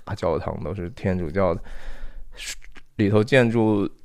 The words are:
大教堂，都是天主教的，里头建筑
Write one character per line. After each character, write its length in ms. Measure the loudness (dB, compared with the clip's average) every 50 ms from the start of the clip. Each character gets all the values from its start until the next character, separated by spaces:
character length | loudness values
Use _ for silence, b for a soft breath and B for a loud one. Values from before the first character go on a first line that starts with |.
| -10
大 100 | -8 -6
教 240 | -4 -2 0 0 0
堂， 240 | -2 -4 -6 -6 -6
都 120 | -6 -6
是 160 | -6 -8 -8
天 280 | -8 -4 -2 -2 0 0
主 120 | -2 -2
教 240 | 0 2 2 2 2
的， 80 | 0 -4 b b b b b b b b b b b b b b -12 -10 -10 -10 -10 -10 -12 -12 -14 -16 -8 -2
里 120 | 0 2 4
头 160 | 4 4 4
建 260 | 6 6 6 6 6
筑 380 | 4 4 4 4 4 2 0 -2 -4 -8